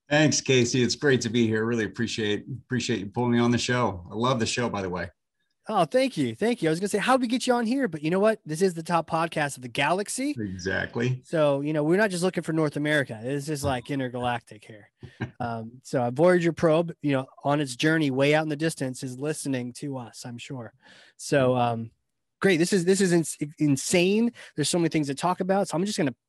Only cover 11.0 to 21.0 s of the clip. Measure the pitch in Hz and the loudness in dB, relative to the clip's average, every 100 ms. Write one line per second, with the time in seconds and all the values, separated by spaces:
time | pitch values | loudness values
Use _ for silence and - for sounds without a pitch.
11 | 123 127 - 165 147 139 147 156 151 185 | -2 -4 -4 0 2 0 -2 -2 2 2
12 | 214 180 185 175 165 160 151 147 151 151 | 2 0 -2 -2 -2 -2 -2 -2 0 0
13 | 131 110 120 143 143 143 143 127 120 139 | -2 -6 -6 -6 -6 -4 -4 -4 -4 -6
14 | 127 123 123 120 - 107 - 107 - _ | -4 -4 -4 -4 -8 -20 -20 -20 -20 _
15 | - - 127 - 120 113 113 131 - 139 | -20 -12 -12 -8 -8 -6 -10 -16 -4 -2
16 | 120 127 180 180 170 160 165 156 170 - | 0 4 4 6 2 2 2 2 0 -4
17 | 147 135 - - 139 147 139 120 156 160 | -2 -2 -2 -6 0 0 -2 0 2 2
18 | 143 127 139 151 156 147 160 - 131 127 | 2 2 4 4 0 -2 -4 -2 -6 -6
19 | 131 127 147 156 143 131 123 - 147 131 | -10 -8 -8 -6 -4 -4 -6 -10 -10 -8
20 | 113 - 123 120 - 135 110 - - - | -12 -14 -14 -14 -12 -12 -14 -18 -20 -20